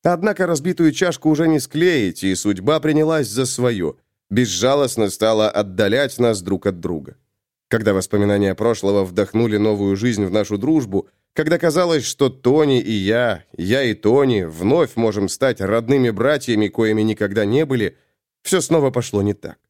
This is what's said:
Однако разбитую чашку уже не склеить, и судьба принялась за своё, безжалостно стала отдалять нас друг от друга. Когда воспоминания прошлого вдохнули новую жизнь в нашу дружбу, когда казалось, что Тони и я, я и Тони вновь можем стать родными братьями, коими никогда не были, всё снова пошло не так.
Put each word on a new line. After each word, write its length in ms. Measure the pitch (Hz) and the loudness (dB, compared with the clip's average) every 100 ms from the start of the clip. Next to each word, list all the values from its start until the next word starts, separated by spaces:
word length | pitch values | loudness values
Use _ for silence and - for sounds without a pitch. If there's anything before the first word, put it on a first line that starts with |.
Однако 440 | 165 175 202 202 180 | 0 0 -2 0 -2
разбитую 440 | 160 160 180 165 | -2 -2 2 0
чашку 380 | 135 180 156 156 | 2 -2 0 0
уже 180 | 156 165 | 2 2
не 120 | 156 | 0
склеить, 640 | 127 151 180 156 98 82 | -2 0 2 2 0 -2
и 100 | 95 | -2
судьба 460 | 92 104 95 101 156 | 0 -2 -2 0 0
принялась 480 | 151 156 156 160 120 | 2 0 2 0 -2
за 180 | 107 131 | -4 -4
своё, 520 | - 123 110 80 - _ _ _ | 0 -2 0 -4 -6 _ _ _
безжалостно 760 | 101 120 87 123 143 135 117 104 | 0 0 0 2 2 2 0 -2
стала 420 | - 110 110 107 | 0 2 2 2
отдалять 680 | - 101 92 104 120 139 - | 0 -4 -2 0 2 -2 0
нас 240 | 120 107 | 0 0
друг 240 | 87 95 101 | -2 -2 -2
от 140 | 90 | -4
друга. 360 | 87 82 67 - _ _ _ _ _ | -6 -8 -10 -20 _ _ _ _ _
Когда 260 | 117 107 | -2 0
воспоминания 640 | 95 92 104 101 101 101 92 | 0 0 0 2 2 0 0
прошлого 480 | 110 110 98 101 | -2 0 0 0
вдохнули 540 | 95 90 98 110 117 104 | 0 -2 -2 0 0 2
новую 400 | 107 104 101 98 | 0 0 0 0
жизнь 280 | 120 107 98 | 0 0 0
в 60 | |
нашу 260 | 101 98 104 | -2 -2 -4
дружбу, 520 | 123 160 113 95 - _ _ | 0 0 0 -4 -6 _ _
когда 260 | - 156 170 | -4 -2 0
казалось, 460 | 170 156 175 160 127 | 0 0 0 0 -2
что 240 | - 135 | -2 -2
Тони 520 | 131 123 147 151 127 | 0 2 4 4 2
и 100 | 107 | 0
я, 520 | 107 95 117 120 92 _ - | -2 0 0 0 -2 _ -8
я 280 | 90 127 | -2 0
и 100 | 131 | 0
Тони 500 | 107 104 131 139 110 | 0 2 4 4 0
вновь 520 | 85 80 95 156 151 - | -2 -2 0 2 0 0
можем 340 | 113 104 98 | -2 0 -4
стать 320 | - 135 117 | -2 -2 -2
родными 480 | 98 113 113 139 123 | -2 -2 0 0 2
братьями, 600 | 101 123 147 123 110 104 | 0 0 0 0 0 0
коими 340 | - 113 107 | 0 0 2
никогда 420 | 110 107 101 101 101 | 0 0 -2 -2 0
не 200 | 127 156 | 0 0
были, 320 | 131 98 - _ _ _ _ | -2 -2 -6 _ _ _ _
всё 180 | - 185 | -4 -2
снова 300 | - 165 139 | 2 2 2
пошло 300 | 127 117 104 | -2 -4 -2
не 120 | 101 | -2
так. 260 | 101 - - | -4 -10 -18